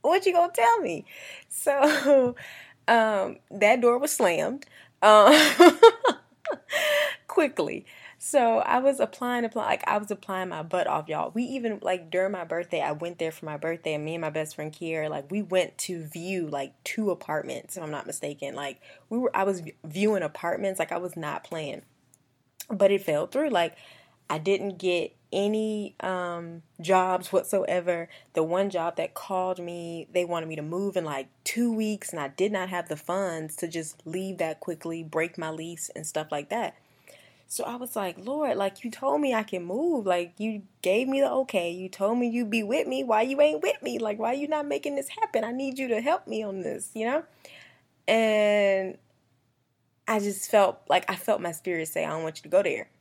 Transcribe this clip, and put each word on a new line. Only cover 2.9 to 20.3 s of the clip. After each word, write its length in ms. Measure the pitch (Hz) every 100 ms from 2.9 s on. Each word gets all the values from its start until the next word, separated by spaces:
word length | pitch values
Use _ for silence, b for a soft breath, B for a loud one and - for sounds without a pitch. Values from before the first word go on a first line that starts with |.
| 233 220 208 190 - _
that 280 | 196 202 254
door 180 | 240 240
was 140 | 294
slammed, 540 | - 208 165 160 269 - B B _
um, 300 | 208 214 208
<laughs> 460 | 302 302 - 349 - 453 453 508 - _ _ 640 - - 587 622 587 605 B -
quickly. 580 | - 294 - 151 - B B B B
So 400 | - 294 233 226
I 200 | - 247
was 220 | 269 269
applying, 440 | - - 247 247
apply-, 220 | 233 226 -
like, 180 | - -
I 120 | 208
was 120 | 208
applying 380 | 202 - 185 185
my 140 | 165
butt 240 | 160 180 -
off, 220 | 156 156
y'all. 220 | 151 156
We 80 | 208
even, 340 | 240 269 233 202
like, 280 | - 180 165
during 220 | 180 190
my 120 | 196
birthday, 360 | 170 170 170 170
I 120 | 143
went 260 | 151 170 175
there 140 | 160
for 120 | 160
my 120 | 156 151
birthday, 380 | 165 165 160
and 100 | 151
me 100 | 151
and 80 | 165
my 80 | 156
best 240 | 156 156
friend 180 | - 156
Kiera, 380 | 151 165 160 156
like, 200 | 147 139
we 120 | 202
went 340 | 185 185 165 -
to 260 | - 175 156
view, 420 | 170 175 190 156
like, 240 | 143 139 _
two 260 | - - 214
apartments, 680 | 170 - 156 - 127 - 185
if 60 |
I'm 80 | 156
not 160 | 147 -
mistaken. 480 | 143 147 147 139
Like, 260 | 139 143 131 B B B
we 80 | 226
were, 180 | 254 -
I 80 |
was 160 | 196 185
v-, 140 | 160 -
viewing 380 | 160 160 208 202
apartments, 560 | 156